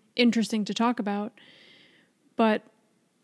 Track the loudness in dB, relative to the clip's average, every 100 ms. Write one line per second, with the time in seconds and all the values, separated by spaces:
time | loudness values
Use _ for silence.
0 | _ 0 2 2 -2 -4 -4 -2 -2 -2
1 | -4 -6 -8 -14 -20 -20 -20 -20 _ _
2 | _ _ _ 0 2 2 -4 _ _ _
3 | _ _